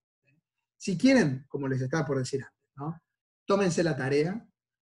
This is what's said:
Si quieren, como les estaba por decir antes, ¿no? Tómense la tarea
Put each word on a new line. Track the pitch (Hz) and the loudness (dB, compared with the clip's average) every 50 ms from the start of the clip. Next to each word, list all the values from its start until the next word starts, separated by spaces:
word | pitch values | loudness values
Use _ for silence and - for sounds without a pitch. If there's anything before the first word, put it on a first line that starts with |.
| _ _ _ _ _ _ _ _ _ _ _ _ _ _ _ | _ _ _ _ _ _ _ _ _ _ _ _ _ _ _
Si | _ - 202 180 160 | _ -6 -6 -2 2
quieren, | - 262 269 247 185 143 127 131 - _ | 4 6 6 6 4 2 0 -4 -8 _
como | - 139 139 135 | -10 -6 -4 -4
les | 131 127 | -4 -4
estaba | 131 127 165 160 147 | -4 -2 -2 -2 -2
por | 147 139 131 | -2 -2 -4
decir | 123 - - 127 - | -2 -4 -6 -6 -8
antes, | - _ _ _ _ _ | -10 _ _ _ _ _
¿no? | 139 143 160 165 - _ _ _ _ _ _ _ _ _ | -12 -10 -10 -10 -12 _ _ _ _ _ _ _ _ _
Tómense | - 202 196 202 180 160 - 165 | 0 2 2 2 2 2 2 0
la | 165 - | 0 0
tarea | 135 127 135 143 147 151 180 202 233 - _ _ _ _ _ _ _ | -2 -2 0 2 2 2 0 -4 -8 -10 _ _ _ _ _ _ _